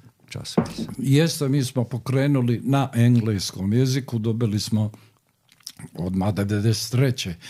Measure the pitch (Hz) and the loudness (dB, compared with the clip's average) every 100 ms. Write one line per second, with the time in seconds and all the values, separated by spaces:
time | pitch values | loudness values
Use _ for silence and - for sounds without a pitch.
0 | - _ _ - - - - - - - | -20 _ _ -12 -4 -2 -2 -6 -8 -4
1 | 135 139 165 160 135 143 123 127 117 117 | 4 4 4 0 0 0 0 -2 -4 -6
2 | - 131 143 139 120 117 131 139 131 117 | -2 0 2 2 2 0 0 0 0 4
3 | 120 120 110 98 - - 95 120 131 135 | 4 4 2 -2 -4 -4 0 2 2 0
4 | 123 117 113 110 117 104 - 107 104 - | -4 -4 -2 -2 0 -2 0 0 0 -4
5 | - _ _ _ _ _ - - - - | -20 _ _ _ _ _ -20 -18 -18 -8
6 | 90 95 95 95 101 104 113 110 - 123 | -4 -2 -2 0 -2 0 2 0 -2 0
7 | 135 123 95 82 | 0 0 -6 -10